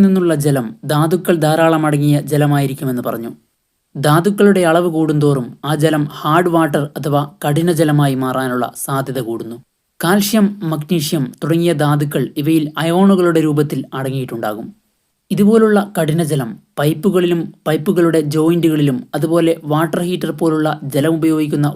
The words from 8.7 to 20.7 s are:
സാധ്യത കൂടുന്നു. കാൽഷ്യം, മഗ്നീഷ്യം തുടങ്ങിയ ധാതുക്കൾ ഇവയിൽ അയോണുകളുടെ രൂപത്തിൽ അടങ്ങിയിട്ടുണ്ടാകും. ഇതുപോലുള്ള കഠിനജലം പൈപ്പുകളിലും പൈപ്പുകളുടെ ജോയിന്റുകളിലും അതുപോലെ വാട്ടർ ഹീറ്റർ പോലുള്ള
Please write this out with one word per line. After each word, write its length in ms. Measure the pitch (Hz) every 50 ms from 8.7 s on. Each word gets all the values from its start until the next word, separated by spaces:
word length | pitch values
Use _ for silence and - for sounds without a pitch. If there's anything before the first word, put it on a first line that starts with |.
| - - -
സാധ്യത 340 | - 139 135 135 139 127 131 113 113
കൂടുന്നു. 280 | 117 107 - 110 117 123 - _ _ _ _ _ _ - -
കാൽഷ്യം, 420 | 165 196 208 202 - 233 220 196 190 - - 170 156
മഗ്നീഷ്യം 560 | 156 156 151 - 185 165 147 - 175 151 127 - - -
തുടങ്ങിയ 320 | - 151 165 170 170 170 165 143
ധാതുക്കൾ 400 | 147 147 147 147 147 147 - 147 123 - - 151
ഇവയിൽ 220 | 147 160 160 160 151 151 - 147 160
അയോണുകളുടെ 580 | 165 170 185 196 196 196 180 175 170 160 165 156 151
രൂപത്തിൽ 340 | 147 151 147 151 165 131 - - - 131
അടങ്ങിയിട്ടുണ്ടാകും. 680 | 131 135 131 135 123 - 120 113 113 107 107 107 123 - - _ _ _ _ _ _ _ _ _ _ -
ഇതുപോലുള്ള 500 | - 160 208 208 226 226 220 214 208 202 202 - - 175
കഠിനജലം 520 | 160 151 151 170 170 139 151 139 120 110 98 - _ _ - -
പൈപ്പുകളിലും 600 | 143 151 156 151 185 196 175 185 180 175 170 165 156 151 - _ - 156
പൈപ്പുകളുടെ 520 | 156 160 151 - 151 175 170 165 160 165 151 147 147
ജോയിന്റുകളിലും 640 | 156 156 165 175 170 165 160 156 151 147 139 127 120 - - - 147
അതുപോലെ 360 | 165 160 165 170 165 165 165 165 - 147
വാട്ടർ 300 | 151 156 170 156 156 175 175 175
ഹീറ്റർ 240 | 180 156 - 160 156 151
പോലുള്ള 400 | 175 160 156 156 151 156